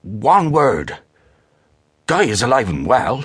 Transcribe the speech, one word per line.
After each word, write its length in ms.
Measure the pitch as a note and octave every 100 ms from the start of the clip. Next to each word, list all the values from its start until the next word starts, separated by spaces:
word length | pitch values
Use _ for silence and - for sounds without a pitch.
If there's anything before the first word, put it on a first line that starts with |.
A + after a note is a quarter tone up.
One 500 | - G#2+ B2+ G3 D#3+
word. 460 | D3+ C#3+ D#2+ C#2+ - _ _ _ _ _ _ _ _ _ _ -
Guy 160 | E3
is 180 | A3+ G#2
alive 280 | A#2+ C3 G#2
and 180 | D2 C#2+
well. 380 | B2 - C3